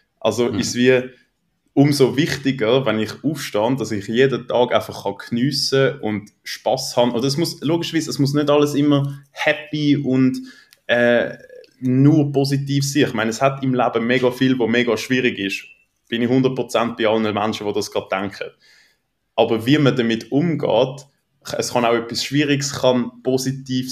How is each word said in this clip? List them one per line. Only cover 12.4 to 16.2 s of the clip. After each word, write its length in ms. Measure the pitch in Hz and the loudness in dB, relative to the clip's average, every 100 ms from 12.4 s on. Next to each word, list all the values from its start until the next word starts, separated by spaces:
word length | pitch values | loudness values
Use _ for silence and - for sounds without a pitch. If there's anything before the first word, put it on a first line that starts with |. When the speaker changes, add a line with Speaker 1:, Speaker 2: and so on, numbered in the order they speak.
| 139 139 139 139 | 0 0 -2 -2
Speaker 1:
sein. 200 | 139 147 | 0 2
Ich 100 | 123 | 0
meine, 160 | 110 110 | 0 -2
es 120 | 110 | 0
hat 220 | 135 139 | 0 0
im 100 | 135 | -2
Leben 320 | 123 120 117 113 | 0 0 0 0
mega 240 | 127 123 | 2 0
viel, 300 | 123 131 131 | 2 0 2
wo 80 | 113 | 2
mega 300 | 120 120 107 | 2 0 -2
schwierig 420 | - 127 123 95 | -2 0 0 -2
ist. 240 | 98 95 - _ _ _ _ | -4 -6 -10 _ _ _ _
Bin 120 | 117 | -2